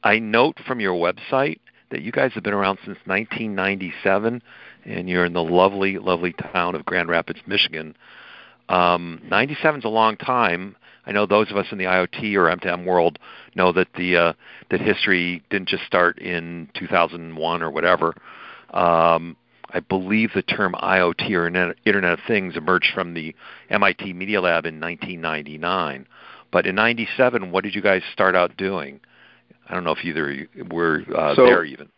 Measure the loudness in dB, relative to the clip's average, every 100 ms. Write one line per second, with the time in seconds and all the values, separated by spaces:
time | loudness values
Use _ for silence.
0 | 2 2 2 2 2 0 -8 -4 -2 0
1 | 0 -2 -2 -2 0 -4 _ _ _ -8
2 | -4 0 0 -2 -4 0 0 -2 -8 -16
3 | -4 -4 -4 -6 -6 -2 -2 -2 -6 -2
4 | 2 2 0 -4 _ -20 -20 -20 -10 -8
5 | -2 0 2 0 2 6 4 4 -2 -2
6 | -2 0 0 -4 -4 -2 -2 -4 -2 -2
7 | 0 0 -2 -10 -6 -2 -2 -4 -12 -16
8 | -20 -20 -20 -20 -20 _ 0 4 4 2
9 | -2 -12 -2 0 0 0 0 0 -2 2
10 | 0 0 -2 2 2 0 -6 -16 _ _
11 | -4 -2 2 2 2 -2 -4 -4 0 0
12 | 0 -4 -2 2 2 2 -2 -4 0 2
13 | 2 -2 -20 -20 -14 0 2 2 0 -2
14 | 0 2 2 0 -14 -20 -4 -2 0 0
15 | 2 0 0 -6 _ -6 -4 -6 0 2
16 | 2 0 -6 -6 -8 -12 -12 -12 -2 0
17 | 0 -2 -12 -6 -4 -2 -4 0 2 4
18 | 2 -2 -16 -20 -20 -20 -8 0 4 6
19 | 4 4 0 -16 _ _ -10 -10 -4 -4
20 | 0 0 0 -2 -4 -2 -2 -2 0 2
21 | 2 0 -2 0 0 0 -2 -2 0 2
22 | 2 -2 0 -2 -2 -6 0 2 0 -2
23 | -6 -6 -10 -14 -20 -20 _ 0 2 0
24 | -8 -10 -2 0 2 2 -2 -8 -10 -8
25 | -10 -8 -6 -6 -8 -8 -2 -2 -2 -6
26 | -14 -20 -20 -20 _ 0 2 2 2 2
27 | -4 2 2 2 -2 -2 -2 -2 2 2
28 | 0 2 4 4 2 0 -4 -4 -8 -14
29 | _ _ -20 _ _ _ -8 -4 -2 -2
30 | -2 -4 -4 -4 -10 -14 -8 0 0 0
31 | -2 -2 2 6 8 6 2 -10 -20